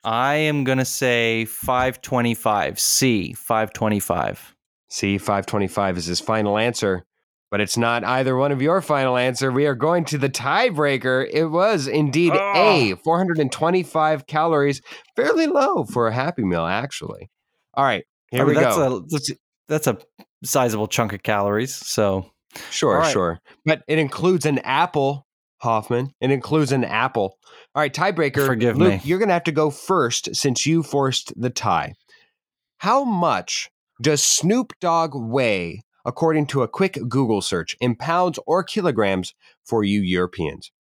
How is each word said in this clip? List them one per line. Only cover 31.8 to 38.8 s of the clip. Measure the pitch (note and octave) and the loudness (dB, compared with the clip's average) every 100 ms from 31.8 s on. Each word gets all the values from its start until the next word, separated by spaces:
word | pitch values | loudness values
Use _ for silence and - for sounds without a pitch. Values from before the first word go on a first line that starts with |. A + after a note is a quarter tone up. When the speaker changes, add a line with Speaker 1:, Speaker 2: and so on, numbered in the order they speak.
| - - _ _ _ _ _ _ _ _ | -2 -12 _ _ _ _ _ _ _ _
Speaker 2:
How | F#3+ B3+ | 0 2
much | C4+ G3 E3+ G2+ - - - _ _ _ | 2 0 2 0 -2 -8 -8 _ _ _
does | B2 D3 | 0 2
Snoop | - - E3 A#3 B3 - | 2 2 2 0 0 -4
Dogg | F3+ E3 E3 | -2 0 0
weigh, | C#3 A2+ C3 B2 G2 E2+ G2 - _ | -4 -4 0 2 0 -2 -8 -16 _
according | - - E3 D#3 D3 | -10 0 2 2 0
to | C#3 | -2
a | A#2+ | -2
quick | - F#3+ C#3+ A#2+ | 0 -2 -2 -2
Google | C3 B2 G#2+ | 0 2 0
search, | - F2+ D#2+ - | -2 -4 -6 -4
in | B2 A#2 | -2 -2
pounds | C3+ E3+ F3+ - - | -2 0 0 -4 -2
or | E3+ | -2
kilograms | F3+ G#3+ | -2 -2